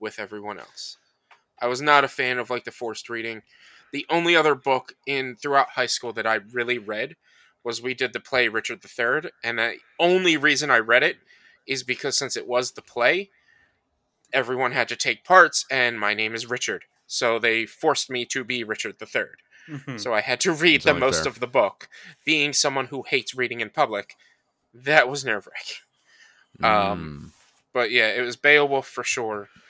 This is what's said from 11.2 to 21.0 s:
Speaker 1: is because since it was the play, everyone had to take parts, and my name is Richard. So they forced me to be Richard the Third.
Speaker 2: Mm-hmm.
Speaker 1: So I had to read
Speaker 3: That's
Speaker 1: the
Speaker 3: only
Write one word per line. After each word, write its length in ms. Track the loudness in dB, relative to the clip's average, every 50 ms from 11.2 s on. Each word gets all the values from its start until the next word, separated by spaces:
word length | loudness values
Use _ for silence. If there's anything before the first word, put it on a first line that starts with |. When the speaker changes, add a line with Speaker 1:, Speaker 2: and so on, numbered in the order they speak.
| _ _ -20 _ _ -20 _ _ _
Speaker 1:
is 160 | -6 -6 -6 -4
because 320 | -6 -6 -6 -4 -2 -2
since 200 | -2 -2 -4 -6
it 120 | -8 -6 -2
was 240 | 0 0 0 -2
the 100 | -8 -12
play, 480 | -20 -10 _ 2 2 2 2 2 -4 -8 _ _ _ _ _ _ _ _ _ _ _ _ _ _ _ _ _ _ _ _
everyone 400 | -2 -2 0 0 -2 -2 -2 -2
had 160 | 0 -2 -2 -2
to 80 | -4
take 260 | -4 -4 -4 -4 -4
parts, 440 | _ 6 8 8 8 8 4 -2 -4 -2
and 300 | 0 0 0 0 0 0
my 140 | -2 0 0
name 200 | 0 -2 -4 -4
is 120 | -8 -6 -6
Richard. 360 | -6 -6 -4 -6 -6 -8 -10 _ _ _ _
So 320 | -8 -4 0 0 0 2 2
they 280 | 2 2 0 0 -2
forced 420 | -6 -8 -2 0 0 2 0 -2 -4
me 140 | -6 -6 -6
to 160 | -6 -6 -6
be 220 | -4 -4 -6 -6 -4
Richard 340 | -6 -6 -6 -6 -8 -10 -12
the 80 | -16
Third. 360 | -6 -4 -4 -4 -4 -10 -20 _ _ _ -20 -18 -16
Speaker 2:
Mm-hmm. 300 | -16 -14 -12 -12 -12 -8
Speaker 1:
So 140 | -4 0 0
I 80 | 0
had 180 | 0 0 -2 0
to 120 | 0 0
read 240 | 0 4 4 4 4
Speaker 3:
That's 80 | 6 4
Speaker 1:
the 40 | 2
Speaker 3:
only 80 | 4 4